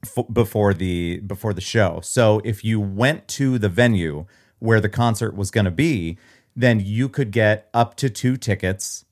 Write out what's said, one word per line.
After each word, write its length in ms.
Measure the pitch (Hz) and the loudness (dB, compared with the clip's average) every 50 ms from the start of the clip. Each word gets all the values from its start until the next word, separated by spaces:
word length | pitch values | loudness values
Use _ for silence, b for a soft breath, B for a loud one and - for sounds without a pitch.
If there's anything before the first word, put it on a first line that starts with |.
| - | -16
f-, 220 | - - - 120 - | -8 -6 -6 -4 -2
before 420 | 107 117 117 104 - 110 104 101 98 | 0 0 0 0 2 2 2 2 2
the, 460 | 80 95 92 90 87 87 85 87 87 | 2 -2 -4 -2 -2 -2 -4 -4 -6
before 340 | 104 98 101 92 - 110 104 | -8 -10 -12 -8 -6 -6 -6
the 80 | 87 | -6
show. 380 | 90 - - 117 104 90 82 82 85 | -8 -2 0 2 2 2 0 -4 -10
So 380 | - - - 120 110 107 110 101 | -6 0 2 4 4 4 2 2
if 200 | 117 110 101 - | -4 -6 -4 -4
you 160 | 110 113 107 | -2 -2 -2
went 480 | 104 98 95 98 120 135 156 170 - _ | -2 -4 -2 0 0 0 0 -2 -6 _
to 280 | - - 139 135 127 123 | -6 -2 -2 0 0 0
the 120 | 104 101 | 0 0
venue 560 | 87 101 120 120 113 95 85 80 73 73 82 b b b b b b b | 2 4 4 4 4 2 0 -2 -4 -6 -10 b b b b b b b
where 200 | - 110 113 110 | 0 2 4 4
the 100 | 104 104 | 4 2
concert 460 | - - 120 117 113 - 120 107 - | 0 0 0 0 0 0 -4 -6 -4
was 160 | 95 101 98 | -6 -6 -2
gonna 200 | - 113 104 92 | 0 0 0 0
be, 460 | 85 82 143 170 151 104 85 82 85 b b b b b b b b - | 2 0 0 0 0 0 -2 -4 -8 b b b b b b b b 0
then 220 | 120 127 117 107 | 2 4 4 4
you 300 | 98 98 104 110 131 135 | 2 -2 -2 -2 -2 -2
could 220 | - - 135 110 | -2 -4 -4 -2
get 380 | 101 120 110 107 107 107 - _ _ | 2 2 4 4 2 2 -2 _ _
up 220 | 117 120 - - - | 0 0 0 0 -4
to 120 | - 135 | -4 -4
two 280 | 113 - - 127 127 131 | -4 0 -2 -2 -2 0
tickets 680 | - - 101 95 - 92 92 95 - - - - _ _ | -2 -4 -2 -2 0 -2 -2 -4 -6 -12 -12 -14 _ _